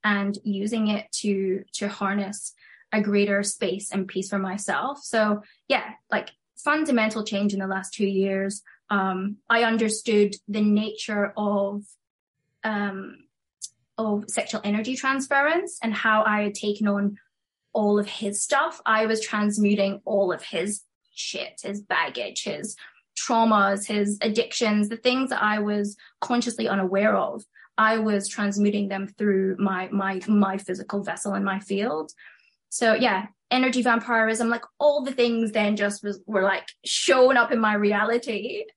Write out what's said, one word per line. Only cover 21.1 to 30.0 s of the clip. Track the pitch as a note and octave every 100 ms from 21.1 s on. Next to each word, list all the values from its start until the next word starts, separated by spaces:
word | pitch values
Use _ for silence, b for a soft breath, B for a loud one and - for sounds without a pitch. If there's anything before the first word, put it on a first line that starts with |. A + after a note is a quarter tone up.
shit, | - - G3+ - -
his | - G3+
baggage, | - D3+ D3+ B3 G#3 -
his | - D3+ G#3+ - B B _ -
traumas, | - A#3 A3+ G#3 G3 G3+ -
his | G#3 G3+ G3+
addictions, | A3 G#3+ A3+ - A3 G#3 G#3
the | A3+
things | B3 B3+ C4
that | -
I | G#3+ G#3+
was | G#3 G#3 G3+ - B _
consciously | - A#3+ A#3+ A3+ A3
unaware | G3 F#3 G3 G#3+ G3
of. | - - - B B -
I | A3 A3+
was | G#3+ G3+ G3
transmuting | - G3+ G3+ G#3 G#3 G3
them | G3 G3
through | - G#3 F#3+ F#3+ F#3
my, | G3 F#3 F#3
my, | G3+